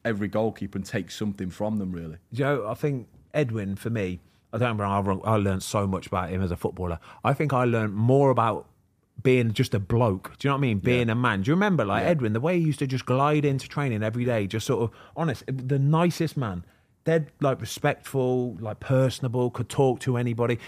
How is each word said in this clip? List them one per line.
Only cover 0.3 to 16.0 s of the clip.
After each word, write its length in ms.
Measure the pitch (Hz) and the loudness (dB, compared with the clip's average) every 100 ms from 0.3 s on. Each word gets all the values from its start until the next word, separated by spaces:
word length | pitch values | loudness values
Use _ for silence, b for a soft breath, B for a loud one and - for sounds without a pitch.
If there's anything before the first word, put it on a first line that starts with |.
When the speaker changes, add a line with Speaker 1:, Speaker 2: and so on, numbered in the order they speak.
| 107 110 - 95 98 | 0 -2 -2 -6 -8
Speaker 1:
and 80 | 95 | -6
take 260 | 110 87 | -6 -6
something 380 | - 104 98 95 | -6 -6 -4 -8
from 280 | - 107 107 | -4 -4 -2
them, 140 | 92 | -4
really. 260 | 90 82 78 _ | -6 -10 -14 _
Speaker 2:
Joe, 340 | 117 139 143 104 | -4 -2 -2 -4
I 40 | 120 | -4
think 320 | 151 131 107 - _ | -4 -4 -8 -20 _
Edwin, 420 | 151 135 110 98 98 | -2 -2 -2 -4 -4
for 140 | 117 | -4
me, 280 | 117 95 90 - b b | -4 -4 -6 -12 b b
I 60 | 107 | -2
don't 200 | 123 107 | 0 0
remember, 460 | 101 98 98 95 104 | 0 0 0 0 2
I, 80 | |
I 40 | 110 | 2
learned 260 | 101 95 | 2 0
so 220 | - 107 101 | -2 -2 0
much 180 | 92 - | -2 -2
about 220 | 95 87 | -4 -2
him 120 | 92 | -2
as 100 | 92 | -2
a 60 | 87 | -2
footballer. 420 | - 92 90 85 B B | -4 -4 -6 -6 B B
I 100 | 117 | -2
think 200 | 139 151 | 0 0
I 120 | 127 123 | 0 2
learned 280 | 117 107 | 2 0
more 360 | 101 117 135 139 | 0 4 6 6
about 360 | 117 113 92 - _ _ _ _ - | 4 2 0 -6 _ _ _ _ -2
being 320 | 131 127 117 | 4 4 4
just 220 | 104 127 104 | 0 0 0
a 40 | |
bloke. 560 | 101 117 120 95 - - | 0 2 2 0 -6 -4
Do 80 | 139 | -2
you 20 | |
know 60 | 139 | 0
what 40 | |
I 20 | |
mean? 180 | 135 104 | 2 2
Being 280 | 104 123 117 | 2 2 2
Speaker 1:
Yeah. 40 | |
Speaker 2:
a 20 | 117 | 2
man. 280 | 123 98 | 2 2
Do 80 | 95 | 2
you 40 | 170 | 2
remember, 300 | 208 165 101 | 2 2 2
like, 160 | 104 | 2
Speaker 1:
Yeah. 80 | 120 | 2
Speaker 2:
Edwin, 240 | 170 113 | 2 0
the 60 | 110 | 0
way 200 | 151 180 | 0 0
he 60 | 160 | 0
used 140 | 139 | 0
to 80 | 135 | -2
just 180 | 131 - | -2 0
glide 400 | 127 143 151 143 | 2 2 2 2
into 240 | 135 - | 0 -4
training 320 | - 143 110 | -4 -2 0
every 240 | 107 117 123 | -2 -2 0
day, 220 | 117 98 | 0 0
just 180 | 110 - | -2 0
sort 160 | 113 | 0
of 160 | 113 B B B | 0 B B B
honest, 280 | 165 113 - | -4 -4 -6
the 320 | 131 127 139 | -6 -2 2
nicest 580 | 139 160 | 4 4